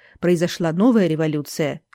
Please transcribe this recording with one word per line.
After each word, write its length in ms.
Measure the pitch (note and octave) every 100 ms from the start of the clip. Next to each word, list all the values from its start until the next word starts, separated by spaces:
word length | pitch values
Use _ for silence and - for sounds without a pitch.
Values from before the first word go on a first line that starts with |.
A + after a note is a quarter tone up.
| _ _
произошла 500 | F3 F3 E3+ - E3
новая 360 | E3 A#3+ A3+ F3
революция, 760 | D#3 D#3 D3+ C#3 - D3 D3+ _